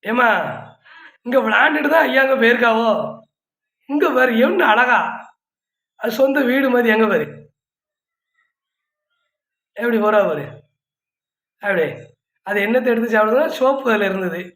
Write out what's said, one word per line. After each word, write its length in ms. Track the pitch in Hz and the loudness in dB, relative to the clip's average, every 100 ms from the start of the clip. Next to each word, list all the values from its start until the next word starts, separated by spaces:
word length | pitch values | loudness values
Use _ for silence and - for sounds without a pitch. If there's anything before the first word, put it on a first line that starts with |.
"ஏம்மா, 260 | 196 240 240 196 151 - - - _ - - _ | -4 0 2 2 -2 -10 -16 -20 _ -20 -20 _
இங்க 180 | 240 262 | -2 0
விளையாண்டுட்டு 500 | 220 214 285 302 294 | 2 2 2 0 0
தான் 180 | 320 277 | 2 2
ஐயா 140 | 262 | 2
அங்க 140 | 269 254 | 0 2
போயிருக்காவோ. 540 | 226 233 233 226 226 208 - - _ _ _ _ _ _ _ | 2 2 2 2 0 -2 -4 -12 _ _ _ _ _ _ _
இங்க 240 | 285 330 | -2 0
பாரு, 260 | 254 254 226 | 2 0 2
என்ன 260 | 269 359 294 | 0 2 2
அழகா. 340 | 214 254 226 165 - - _ _ _ _ _ _ _ | 2 2 0 -2 -8 -16 _ _ _ _ _ _ _
அது 120 | 233 | -8
சொந்த 300 | 226 269 277 | 0 0 2
வீடு 280 | 247 262 269 | 0 0 0
மாதிரி, 200 | 247 233 | 0 2
எங்க 180 | 220 220 | 2 2
பாரு. 180 | 185 147 - - _ _ _ _ _ _ _ _ _ _ _ _ _ _ _ _ _ _ _ _ _ _ - | 0 -4 -12 -20 _ _ _ _ _ _ _ _ _ _ _ _ _ _ _ _ _ _ _ _ _ _ -6
எப்படி 200 | 233 226 | -2 0
போறா 240 | 208 208 190 | 2 2 0
பாரு." 200 | 151 143 - _ _ _ _ _ _ _ _ _ _ | -2 -8 -14 _ _ _ _ _ _ _ _ _ _
அப்படி. 240 | 202 180 151 143 - _ _ _ | -4 -2 -2 -6 -18 _ _ _
அது 160 | - 208 | -6 -4
என்னத்தை 240 | 202 247 247 | 0 0 0
எடுத்து 320 | 226 233 220 | 0 0 0
சாப்பிடுதோ, 300 | 214 247 320 | 2 2 0
சோப்பு 420 | - 262 277 262 | 0 0 0 0
அதுல 160 | 214 196 | 0 0
இருந்தது. 360 | 190 180 165 180 | -4 -6 -8 -12